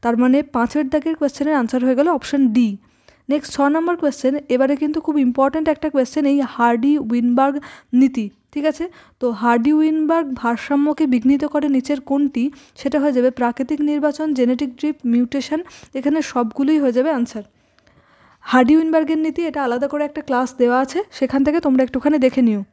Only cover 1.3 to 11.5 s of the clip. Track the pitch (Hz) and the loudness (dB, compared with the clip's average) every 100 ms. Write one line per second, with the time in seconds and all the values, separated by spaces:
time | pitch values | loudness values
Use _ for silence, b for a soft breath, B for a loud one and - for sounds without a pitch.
1.3 | - 294 294 233 254 254 247 311 311 - | -2 -2 0 0 0 0 2 2 0 -2
2.3 | 285 262 220 233 196 b b b b b | 0 2 4 2 -2 b b b b b
3.3 | 294 302 - 285 311 339 349 302 - 254 | -4 -4 -2 0 2 0 -2 -2 -2 -2
4.3 | 285 285 254 269 277 302 302 311 294 254 | -2 -2 0 2 0 -2 -2 -2 0 0
5.3 | 247 269 311 320 302 311 294 254 - 285 | 2 0 0 -2 -2 -2 -2 -2 0 0
6.3 | 285 262 - 240 233 269 294 220 240 240 | 0 -2 0 0 2 2 0 0 0 2
7.3 | 240 269 285 B B B 247 269 254 208 | 2 2 0 B B B 2 2 2 -6
8.3 | _ _ 294 302 302 339 b b _ 247 | _ _ -4 -2 -2 -8 b b _ -4
9.3 | 214 233 240 233 311 311 311 302 330 294 | -2 2 2 4 2 2 2 0 0 -2
10.3 | 254 233 233 - 285 285 294 311 254 240 | -4 -4 -4 -2 0 0 0 0 2 2
11.3 | 277 294 | 2 0